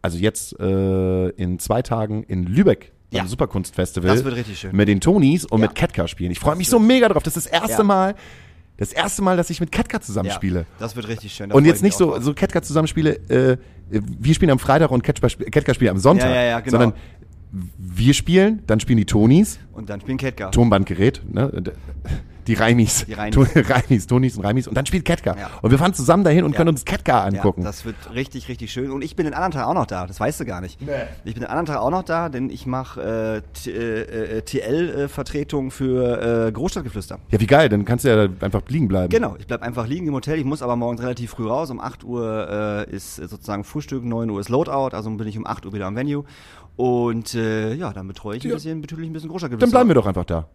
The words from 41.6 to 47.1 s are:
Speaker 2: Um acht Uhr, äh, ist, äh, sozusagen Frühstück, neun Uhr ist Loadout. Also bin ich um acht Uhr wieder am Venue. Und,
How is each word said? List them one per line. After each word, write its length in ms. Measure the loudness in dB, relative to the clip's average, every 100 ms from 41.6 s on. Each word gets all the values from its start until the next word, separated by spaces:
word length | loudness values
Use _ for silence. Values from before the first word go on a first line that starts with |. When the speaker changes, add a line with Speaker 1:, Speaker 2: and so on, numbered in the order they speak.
| -4
Speaker 2:
Um 120 | -8
acht 240 | -10 -12 -10
Uhr, 800 | -6 -6 -6 -6 -6 -4 -6 -8
äh, 80 | -12
ist, 240 | -14 -14
äh, 80 | -14
sozusagen 380 | -14 -8 -8 -8
Frühstück, 400 | -10 -8 -8 -6
neun 240 | -4 -4
Uhr 100 | -6
ist 80 | -2
Loadout. 460 | -2 0 -2 -4 -4
Also 140 | -8
bin 160 | -8 -8
ich 100 | -8
um 80 | -8
acht 200 | -8 -8
Uhr 80 |
wieder 120 | -8 -6
am 80 | -4
Venue. 260 | -4 -4 -8 -20 -20 -20 -20 -2
Und, 560 | 0 2 0